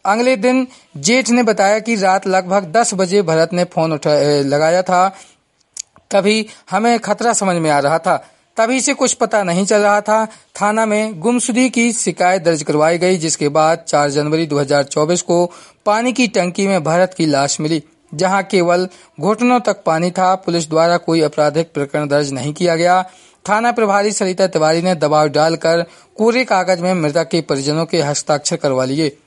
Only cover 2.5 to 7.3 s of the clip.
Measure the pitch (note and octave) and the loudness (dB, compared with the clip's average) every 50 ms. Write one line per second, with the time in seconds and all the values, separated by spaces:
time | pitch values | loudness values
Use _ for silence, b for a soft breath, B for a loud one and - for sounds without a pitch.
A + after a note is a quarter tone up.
2.5 | F#3+ G3+ F#3+ D#3+ D#3 A3+ A#3 - G3+ F3+ F#3+ F3 F#3+ G#3 G3 D#3+ D#3+ D#3+ E3 E3 | -2 -2 -2 0 0 0 0 0 0 -2 -2 0 0 0 2 2 2 2 2 0
3.5 | F3 F3 F3+ F3 - E3+ D#3+ D#3+ D#3 D3 - D#3+ D3 C#3+ C#3 D3 D3 C#3+ C#3 C#3 | 0 -2 -2 -2 0 -2 -2 -2 -2 -2 0 0 2 2 2 2 2 2 0 0
4.5 | C#3+ D3 D#3 D#3+ E3+ F#3 F#3 F#3 F3+ F3+ F#3 F#3+ F#3+ B B B B B _ _ | 0 2 2 2 2 0 0 2 2 2 2 2 -2 B B B B B _ _
5.5 | _ _ _ _ _ - - _ _ - _ _ - G3 F3+ G3+ G#3+ A3 G#3+ G#3+ | _ _ _ _ _ -18 -18 _ _ -20 _ _ -2 0 2 2 0 0 -2 -6
6.5 | B B B - F#3 G3 A3 A#3+ A#3 A3+ A3+ G3 G#3 - A3+ A#3+ | B B B -6 -4 0 0 0 0 0 -2 -4 -4 -2 -2 -2